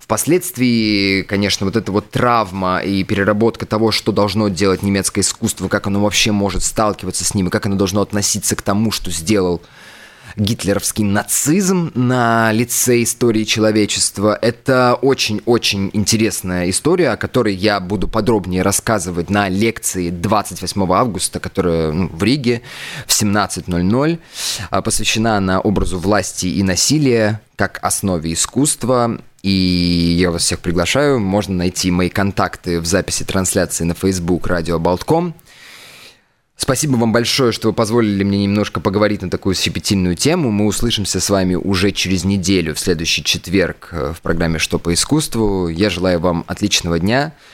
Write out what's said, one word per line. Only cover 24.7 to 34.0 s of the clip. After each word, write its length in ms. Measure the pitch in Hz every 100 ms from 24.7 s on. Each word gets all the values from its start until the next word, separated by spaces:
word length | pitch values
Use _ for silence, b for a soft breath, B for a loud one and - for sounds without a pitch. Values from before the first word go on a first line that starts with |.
А, 120 | 98
посвящена 560 | 101 - - 110 113 104
она 220 | 95 92
образу 380 | 107 90 90 92
власти 480 | 87 104 90 - 92
и 160 | 85
насилия 800 | 95 87 - 151 139 117 104 107 - -
как 220 | 98 -
основе 500 | 92 - 98 87 80
искусства. 840 | 82 - 120 151 - 117 127 117 110 - _
И 760 | 98 95 92 90 87 85 85 85
я 100 | 90
вас 120 | 82
всех 160 | - 85
приглашаю. 640 | 90 87 85 135 143 131
Можно 340 | 98 101 101
найти 360 | 92 90 - 92
мои 200 | 90 90
контакты 720 | - 98 95 92 - 92 85
в 60 | 82
записи 380 | 92 87 -
трансляции 600 | - 95 90 101 85 -
на 100 | 85
Facebook 520 | 85